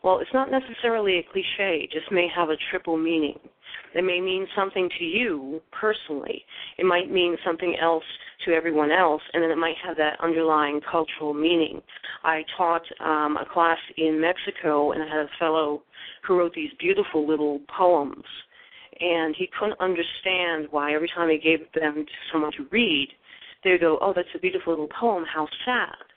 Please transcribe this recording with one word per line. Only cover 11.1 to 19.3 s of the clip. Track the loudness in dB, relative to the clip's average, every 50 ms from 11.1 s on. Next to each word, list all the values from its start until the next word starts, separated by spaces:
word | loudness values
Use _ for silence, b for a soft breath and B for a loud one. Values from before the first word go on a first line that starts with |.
| -6 -6 -4 -4 -2
meaning. | 0 2 4 4 4 2 0 -2 -12 -16 B B B B B B B
I | 0 0 0 0 -4 -8 -2
taught, | 0 2 2 2 0 -2 -6 -14 -6
um, | -2 0 2 2 2 0 0
a | -2 -4
class | -2 2 4 4 4 4 0 -4 -12 -2
in | 0 0 2 2 2
Mexico, | 2 0 0 -2 -6 -10 -8 -2 0 2 2 4 2 2
and | 0 -2
I | -4 -4
had | -2 -4
a | -4 -4 -4 -2
fellow | 0 0 2 2 0 0 -2 -6 _ _ B B B B B B
who | 0 2 4 4
wrote | 4 2 0
these | -6 -8 -8 -8 -2
beautiful | 0 2 2 2 0 2 0 0 2
little | 2 2 2 2 0 0 -2 -8 -10 0
poems, | 4 6 6 6 6 4 0 -6 -12 -16 -18 -20 -20 -20 B B B B B B B B B B -4
and | 0 0 0 2 0 -2